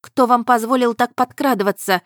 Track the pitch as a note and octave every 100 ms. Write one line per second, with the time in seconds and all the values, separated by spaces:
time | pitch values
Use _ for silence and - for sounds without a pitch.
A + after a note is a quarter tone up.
0 | - - B3 A#3+ A3+ A#3+ A3+ C4 B3 A3+
1 | B3 - B3 - C#4+ A#3 G3 G3 - F#3